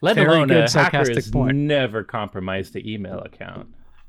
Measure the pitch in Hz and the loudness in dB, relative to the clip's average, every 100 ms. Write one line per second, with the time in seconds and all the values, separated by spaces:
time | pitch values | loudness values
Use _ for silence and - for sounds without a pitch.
0 | 175 - 151 165 139 123 117 135 170 143 | 0 2 4 4 4 4 4 4 2 2
1 | 135 117 - 120 127 139 147 143 127 107 | 0 0 -2 0 0 0 0 0 0 -4
2 | 98 117 104 101 92 95 95 98 107 107 | -6 -6 -6 -8 -6 -6 -8 -10 -10 -10
3 | 92 95 95 - 92 95 - - - - | -10 -12 -14 -16 -16 -16 -18 -20 -20 -20